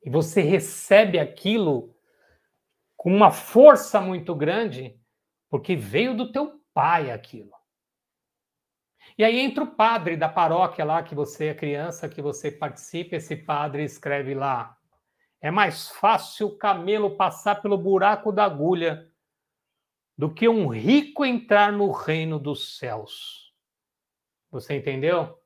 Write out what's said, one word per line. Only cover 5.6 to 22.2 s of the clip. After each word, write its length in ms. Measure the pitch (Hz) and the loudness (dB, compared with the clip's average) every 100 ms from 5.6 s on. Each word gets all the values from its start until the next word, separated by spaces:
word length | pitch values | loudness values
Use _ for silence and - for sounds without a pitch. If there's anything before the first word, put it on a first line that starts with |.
| - 175 | -4 -4
veio 400 | 104 127 247 233 | -2 -2 -2 -4
do 160 | 247 | -6
teu 300 | 269 294 - _ | -6 -6 -10 _
pai 380 | - 143 170 139 | -2 0 0 -2
aquilo. 400 | 110 - 117 101 _ _ _ _ _ _ _ _ _ _ _ _ _ _ _ - - | -10 -14 -20 -20 _ _ _ _ _ _ _ _ _ _ _ _ _ _ _ -20 0
E 60 | |
aí 160 | 220 240 | 2 2
entra 240 | 262 269 | -2 -2
o 120 | 311 - | -6 0
padre 400 | 220 226 170 160 | 2 2 -4 -2
da 140 | 156 | -2
paróquia 560 | 185 170 165 180 - 151 | 0 2 2 0 -2 -2
lá, 160 | 165 | -2
que 140 | 165 147 | -4 -8
você 320 | 147 - 151 | -8 -6 -8
é 80 | 151 | -6
criança, 520 | 151 143 165 170 156 | -6 -6 -8 -10 -14
que 140 | - | -8
você 300 | 147 139 151 | -8 -6 -10
participa, 640 | 147 147 - - 165 175 165 | -8 -10 -10 -12 -12 -8 -10
esse 200 | - 156 | -8 -12
padre 480 | - 147 147 139 | -6 -6 -4 -6
escreve 520 | 151 - 143 143 135 139 | -8 -8 -6 -6 -6 -6
lá: 420 | 135 127 113 _ _ _ _ _ _ _ | -4 -4 -8 _ _ _ _ _ _ _
"É 80 | 147 | -4
mais 400 | 185 196 156 - | 0 0 0 -16
fácil 580 | - 202 220 - - 208 | 0 2 2 -2 -8 -8
o 100 | 208 | -4
camelo 600 | 208 175 175 214 202 202 | -2 -2 -2 -2 -2 0
passar 440 | 190 165 208 202 | -2 -2 -4 -4
pelo 160 | 202 196 | -2 -2
buraco 540 | 180 190 196 208 214 | 2 2 4 2 -2
da 140 | 196 202 | 0 0
agulha 680 | 147 156 180 165 156 - _ _ _ _ _ _ _ _ _ _ - | 0 -2 0 -2 -4 -12 _ _ _ _ _ _ _ _ _ _ -6
do 160 | 151 | -6
que 140 | 160 226 | 2 2
um 200 | 226 156 | 2 0
rico 580 | 113 127 285 294 - 277 | -2 4 4 2 -4 -2
entrar 460 | 240 - 208 208 | -2 2 4 4
no 200 | 208 202 | 2 -2
reino 460 | - - 160 | -2 -4 -4